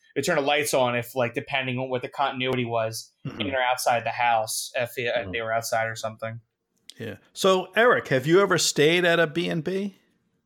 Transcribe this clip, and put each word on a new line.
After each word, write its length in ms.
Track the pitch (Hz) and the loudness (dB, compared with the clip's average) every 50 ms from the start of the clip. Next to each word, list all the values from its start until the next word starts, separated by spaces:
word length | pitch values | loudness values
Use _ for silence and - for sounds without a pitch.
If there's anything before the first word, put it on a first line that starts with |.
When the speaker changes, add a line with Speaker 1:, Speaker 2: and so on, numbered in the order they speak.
| _ _ _ | _ _ _
Speaker 1:
They 60 | 139 | -4
turn 140 | 139 175 170 151 | -2 0 0 2
the 40 | |
lights 320 | 139 139 147 151 143 - - | 2 2 2 2 0 2 2
on 220 | 143 127 123 120 | 2 2 2 2
if, 200 | 120 117 - - | -2 -4 -4 -2
like, 180 | 131 123 120 117 | -2 -2 -2 -2
depending 460 | - 131 - 139 135 131 131 123 123 | -6 -6 -4 -4 -4 -4 -4 -4 -4
on 100 | 131 135 | -4 -4
what 120 | 127 123 | -4 -4
the 80 | 123 143 | -6 -6
continuity 560 | - - 143 135 135 131 127 131 127 127 123 | -4 -2 -2 -2 -2 -2 -2 -2 0 -2 -2
was 460 | 117 117 117 113 113 113 - - - _ _ _ | -2 -2 -2 -2 -2 -4 -8 -14 -16 _ _ _
Speaker 2:
Mm-hmm. 160 | 143 127 - | -14 -10 -8
Speaker 1:
in 140 | - 143 135 | -6 -4 -2
or 60 | 131 | 0
outside 440 | 127 123 127 123 - 143 123 117 113 | 0 0 0 0 0 0 0 0 0
the 40 | 113 | -4
house, 600 | 113 - 120 120 117 113 110 113 - - - - - | -4 -2 0 2 2 2 0 -2 -6 -8 -8 -6 -4
if 180 | 135 123 117 - | -4 -4 -4 -6
they, 80 | - 123 117 | -6 -4 -2
if 80 | 113 | -2
Speaker 3:
Mm-hmm. 160 | 120 117 101 | -2 -4 -4
Speaker 1:
they 100 | 92 117 | -6 -6
were 100 | 113 110 110 | -4 -2 -2
outside 340 | 117 113 - - 113 113 113 | -4 -2 -2 -2 -2 -2 -2
or 80 | 113 | -4
something. 440 | 113 - 110 110 - - 113 113 117 - _ _ _ _ _ _ _ _ - - - | -6 -8 -10 -8 -8 -10 -10 -10 -12 -14 _ _ _ _ _ _ _ _ -20 -16 -12
Speaker 2:
Yeah. 180 | 117 107 98 - _ _ | -12 -12 -12 -14 _ _
So, 380 | _ - - 190 190 185 180 185 - 214 | _ 0 2 4 4 4 2 0 2 4
Eric, 320 | 226 247 214 127 117 - | 6 6 6 4 2 2
have 180 | 147 127 117 147 | 0 0 4 4
you 140 | 165 190 | 6 6
ever 160 | 202 196 180 156 | 6 4 2 2
stayed 480 | - - - - 143 151 165 180 175 | 2 0 2 4 4 4 4 4 4
at 160 | 175 170 170 | 4 4 4
a 40 | 170 156 | 2 2
B 200 | 147 165 175 180 | 0 -2 -4 -2
and 160 | 170 170 147 | -2 -4 -4
B? 320 | - 185 190 202 202 190 _ _ _ _ _ _ _ _ _ _ | -4 -4 -4 -4 -6 -8 _ _ _ _ _ _ _ _ _ _